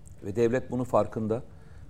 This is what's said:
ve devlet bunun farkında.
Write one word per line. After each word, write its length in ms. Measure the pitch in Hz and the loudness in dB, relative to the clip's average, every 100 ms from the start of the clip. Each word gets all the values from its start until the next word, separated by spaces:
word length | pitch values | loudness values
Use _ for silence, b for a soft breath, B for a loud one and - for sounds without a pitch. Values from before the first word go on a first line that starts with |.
| - - | -18 -12
ve 120 | 101 101 | -6 2
devlet 340 | 117 127 - | 4 4 0
bunun 140 | 123 | -4
farkında. 580 | 127 110 101 117 107 113 - b b b | 2 4 4 0 0 -2 -4 b b b